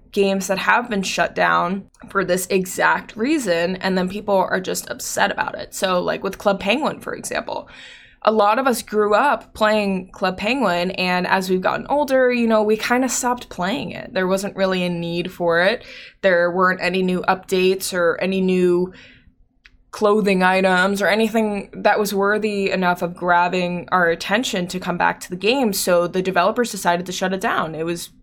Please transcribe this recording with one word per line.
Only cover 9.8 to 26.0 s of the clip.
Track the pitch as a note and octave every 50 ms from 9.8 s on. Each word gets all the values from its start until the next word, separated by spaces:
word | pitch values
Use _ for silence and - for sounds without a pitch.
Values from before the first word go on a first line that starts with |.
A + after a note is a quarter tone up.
| G#3 G3 F#3+ F#3 F#3 -
Club | - - G3 F#3 F#3
Penguin, | F#3 G3 G#3+ B3+ C#4+ A#3 F3+ F3 F3 F3 F#3
and | - - F3+ F3+ F3+ F3+ F3+
as | - F3+ G3 F#3 F#3
we've | F#3 F#3
gotten | F#3 - - - - -
older, | C#4 D4 D4 C4 C4 C4 B3+ B3
you | B3 A#3+ A#3
know, | A3+ A3+ G#3+
we | G#3+ G#3+ A3
kinda | G#3+ - - A#3+ B3+ C4 A#3+
stopped | - - B3+ B3 B3 A#3+ - -
playing | - - F3 F#3+ A#3+ C#4+ - -
it. | - - - - -
There | F#3 F#3 F#3
wasn't | F#3+ G3 G3+ F#3+ F#3
really | F#3 F#3+ F#3+ F#3 F3+ F3+
a | F3+
need | F3 E3+ E3+ E3+ E3+ F3 F3 F3+
for | - - F3 E3+ E3 E3+
it. | F3+ G3+ A#3 - - - - - - - _ -
There | - F#3+ F3 F3 F3 F3
weren't | E3+ F#3 F#3 F#3 F#3 F#3
any | E3+ F3+ F3+ F#3+
new | F#3 F3+ F#3 F3
updates | - - F#3+ F#3 - - F#3+ F#3 F#3 F#3 F#3+ F#3+ - -
or | F#3+ F3+ E3+ E3 - -
any | - F#3 F#3+ F#3+
new | F#3 F#3 F#3 F#3 F#3 F3+ F3 F3 - F#3 - - - - - - _ - _ _ _ _ _ _ _ - _ _ _ _
clothing | - - G#3+ G3+ G#3 G#3+ F#3+ G3+ G3 F#3
items | F#3 F#3 F#3+ F#3+ F#3+ F#3 F#3 F3+ F#3 G3 G3+ G3
or | G3+ E3+
anything | G3+ A3 A3+ G#3+ A3 A3+ A3 G#3 G3+ G3 - -
that | - F#3+ G3+ G#3 G3+ -
was | G#3 G3+ G#3
worthy | G3 G3 G3+ G#3+ G#3+ G#3 G#3+ G3+ G3+ G3 F#3
enough | - F#3 F#3 F3+ F3+ F3+
of | F3+ F3
grabbing | F3+ - F3+ F3+ F3 F3 F3 F3+ F#3+ F3+ F3+ F3 F3+ F3 - -
our | - F#3 F3 E3
attention | E3+ F3 - - G3 A#3 B3+ - - F#3+ F3 F3+
to | - F#3
come | - F#3 F3
back | F3 F3 E3+ - -
to | - -
the | F3+
game. | F3+ F#3+ G#3+ C4 C#4 B3+ G#3
So | G3 - - F#3+ F3 F3